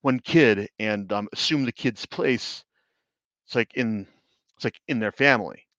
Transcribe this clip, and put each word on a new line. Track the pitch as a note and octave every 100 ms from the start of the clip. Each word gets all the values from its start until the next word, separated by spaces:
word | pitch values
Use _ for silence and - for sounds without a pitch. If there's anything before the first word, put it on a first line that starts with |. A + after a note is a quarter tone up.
one | C#3+ B2+
kid | - E3 C3 G2+ G#2+ -
and, | G#2+ G#2 F#2+
um, | G2+ G#2
assumed | - - D3+ B2+
the |
kid's | - C3 G#2+ -
place, | - D#3+ A#2+ - - _ _ _ _ _ _ _ _ _
it's | B2
like, | A2+ -
in, | A#2 G#2+ G2 _ _ _ _ _
it's |
like, | A#2+ - -
in | B2
their | G#2+
family. | - C#3 B2 E2+ - _